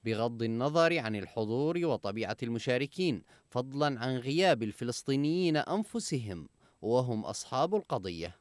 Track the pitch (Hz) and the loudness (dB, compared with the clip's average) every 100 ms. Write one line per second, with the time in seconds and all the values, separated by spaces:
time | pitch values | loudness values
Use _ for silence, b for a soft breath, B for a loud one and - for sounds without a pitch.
0 | 113 110 117 117 113 113 135 160 165 170 | -2 0 0 0 -2 0 2 4 4 4
1 | 110 107 95 - 107 120 151 175 170 117 | 0 -4 -4 -4 -2 0 0 0 0 0
2 | 101 107 101 110 120 117 131 127 143 - | -2 -4 -4 -4 -4 -2 0 0 0 -2
3 | 185 104 b b b 123 131 139 147 127 | 0 0 b b b -4 -4 0 0 0
4 | 127 127 123 151 190 131 110 - 120 123 | -2 -2 0 2 4 4 0 -2 -4 -4
5 | - 135 147 170 180 156 - 190 214 233 | 0 2 2 2 2 2 0 -2 -2 -6
6 | - 139 107 87 73 _ b b 104 120 | -4 -4 -4 -8 -12 _ b b 2 2
7 | 127 110 80 101 - 131 165 208 - 127 | 2 -2 -4 -8 -4 0 2 0 -2 -4
8 | 92 85 85 - | -4 -6 -8 -10